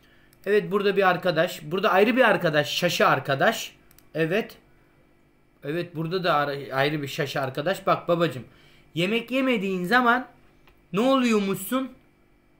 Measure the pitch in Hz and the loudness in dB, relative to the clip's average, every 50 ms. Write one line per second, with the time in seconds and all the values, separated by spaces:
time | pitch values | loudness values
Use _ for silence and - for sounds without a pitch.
0 | _ _ _ _ _ _ _ _ - 190 208 208 175 165 190 208 190 202 190 190 | _ _ _ _ _ _ _ _ -2 0 2 2 2 2 0 0 0 2 2 2
1 | 196 185 175 165 - 185 160 156 175 180 - - 151 147 165 196 190 208 175 190 | 4 2 2 2 0 -2 0 0 0 0 -2 -8 -10 -6 -4 -2 0 2 4 4
2 | 208 233 233 262 247 220 196 165 175 165 151 151 143 - - - 180 175 170 - | 4 4 4 4 4 4 4 2 0 0 0 0 0 0 -2 -2 -2 0 2 2
3 | 214 180 151 135 131 - 139 139 170 214 220 - - - - _ _ _ _ - | 4 4 2 2 0 -2 0 2 2 0 0 -2 -6 -12 -16 _ _ _ _ -20
4 | - _ - 151 165 156 180 214 233 - - - _ _ _ _ _ _ _ _ | -18 _ -4 -2 -2 0 0 -2 -2 -4 -10 -20 _ _ _ _ _ _ _ _
5 | _ _ _ _ _ _ _ _ _ _ _ _ - 143 151 175 165 175 - 156 | _ _ _ _ _ _ _ _ _ _ _ _ -10 -8 -6 -6 -6 -6 -8 -8
6 | 165 165 180 190 170 180 156 147 143 143 139 143 135 107 127 135 139 147 156 151 | -6 -4 -4 -2 0 2 2 2 0 0 -4 -6 -8 -4 -2 0 0 0 0 -2
7 | 143 131 - - 151 131 - 151 135 131 131 151 143 170 190 190 - 185 165 - | -6 -6 -6 -6 -6 -4 -4 -4 -4 -4 -4 -4 -2 -4 -4 -2 0 0 0 0
8 | - - 175 165 170 160 135 127 107 - - - - - - - _ _ - 151 | 0 -2 0 0 0 -2 -2 -6 -14 -16 -20 -20 -20 -20 -20 -20 _ _ -6 -4
9 | 175 190 220 233 233 - 247 269 262 262 247 214 185 196 190 180 180 175 233 254 | -2 -2 -2 -2 -4 -2 -2 -2 0 0 0 0 -2 -2 -4 -4 -2 0 2 2
10 | 254 233 240 254 262 - - _ _ _ _ _ _ _ _ _ _ _ - 190 | 4 4 2 0 -2 -8 -16 _ _ _ _ _ _ _ _ _ _ _ -2 0
11 | 233 262 269 262 247 240 220 208 202 190 196 190 - - 240 262 269 254 - - | 2 2 4 4 4 2 2 2 2 0 -2 -4 -4 -4 -4 -4 -4 -6 -10 -18
12 | _ _ _ _ _ _ _ _ _ _ _ | _ _ _ _ _ _ _ _ _ _ _